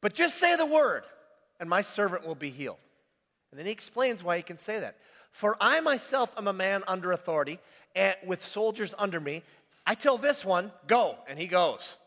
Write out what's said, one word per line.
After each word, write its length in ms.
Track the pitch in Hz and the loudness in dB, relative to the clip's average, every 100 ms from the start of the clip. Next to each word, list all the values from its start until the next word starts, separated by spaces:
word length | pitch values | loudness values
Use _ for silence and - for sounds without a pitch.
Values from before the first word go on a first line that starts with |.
but 140 | 208 | -4
just 220 | - 339 - | 0 0 4
say 200 | 349 339 | 2 4
the 100 | 320 | 4
word, 380 | 311 277 151 - - _ _ _ _ | 4 4 2 -8 -20 _ _ _ _
and 120 | 170 | -2
my 120 | 175 | 0
servant 440 | 202 - 202 175 165 | 0 0 -2 -2 -8
will 80 | |
be 160 | 156 143 | -8 -8
healed." 300 | 131 135 92 _ _ _ _ _ _ _ | -8 -10 -10 _ _ _ _ _ _ _
And 80 | 135 | -12
then 80 | 175 | -10
he 60 | |
explains 500 | 214 - - 254 226 | -8 -8 -2 -2 -2
why 140 | 175 175 | -2 -4
he 60 | |
can 160 | 165 175 | -4 -14
say 220 | - 214 | -8 -6
that. 180 | 131 - _ _ _ | -6 -12 _ _ _
"For 260 | - 208 208 | -2 -2 4
I 200 | 208 302 | 4 4
myself 500 | 320 269 - 269 240 - | 2 0 0 0 0 -2
am 120 | 202 | -4
a 40 | |
man 320 | 190 190 196 190 | 0 0 0 -2
under 260 | 190 185 | -4 -2
authority 480 | 175 - 156 143 165 _ - _ | -2 0 -2 -2 -6 _ -20 _
and 220 | 180 190 190 | 0 2 2
with 200 | 185 180 | -4 -6
soldiers 500 | - - 220 208 208 196 | -6 -2 -2 -2 -6 -2
under 220 | 202 170 | -2 -2
me. 240 | 147 156 - _ _ _ - | -6 -8 -12 _ _ _ -2
I 80 | |
tell 240 | 220 294 254 | 2 4 4
this 260 | 285 285 | 2 0
one, 280 | 185 180 202 - 139 | 2 0 0 -10 2
'Go,' 320 | 233 196 110 - | 4 4 -2 -12
and 120 | 139 | -10
he 80 | 175 | 0
goes. 500 | 180 170 110 - - | 4 4 0 -10 -18